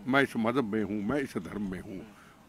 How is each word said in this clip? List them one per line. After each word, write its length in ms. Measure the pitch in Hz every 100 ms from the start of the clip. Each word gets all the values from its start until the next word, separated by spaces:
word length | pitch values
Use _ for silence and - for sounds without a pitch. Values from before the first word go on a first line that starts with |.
| 110
"मैं 160 | 135
इस 140 | 135 120
मजहब 280 | 110 127
में 200 | 113 110
हूँ, 200 | 98 104
मैं 160 | 101 143
इस 140 | 135 110
धर्म 340 | 85 104 101
में 100 | 90
हूँ।" 260 | 95 98 - - - -